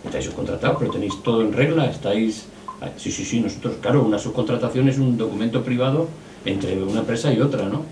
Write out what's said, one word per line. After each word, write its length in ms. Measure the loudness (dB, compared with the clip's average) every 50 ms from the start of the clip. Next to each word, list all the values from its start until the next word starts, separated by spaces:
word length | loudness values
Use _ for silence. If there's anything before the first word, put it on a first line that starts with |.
| -8
Estáis 200 | -6 -6 -4 -4
subcontratados, 540 | -4 -4 -6 -4 -4 -4 -2 0 0 0 0
pero 120 | 0 -2
tenéis 320 | -2 -2 -4 -4 -4 -4
todo 200 | 0 2 2 4
en 100 | 2 2
regla, 340 | 4 4 2 4 4 2 2
estáis, 600 | 2 0 -2 -2 0 2 2 2 0 0 -4 -10 -16 -18 -16 -14 -14 -12 -10
ah, 80 | -12 -12 -10
sí, 160 | -8 -6 -6
sí, 120 | -4 -4 -4
sí, 160 | -2 0 0
nosotros, 340 | 0 0 -2 -4 -4 -4 -4 -2
claro, 220 | 0 4 4 4
una 160 | 4 4 2 0
subcontratación 720 | -2 -2 -2 -2 0 0 0 0 0 0 2 4 4 4
es 100 | 4 4
un 180 | 2 2 2
documento 460 | 2 0 -2 0 0 -2 0 0 0
privado 460 | 0 0 0 2 2 2 2 2 0 -2 -4 -14 -16 -18 -18 -8 -4
entre 380 | -4 -2 -2 -2 -2 -2 -2
una 180 | 0 0 0 0
empresa 320 | 0 0 -2 0 2 2
y 80 | 4 4
otra, 280 | 4 2 2 0 -2 -2
¿no? 140 | -2 -4 -6 -8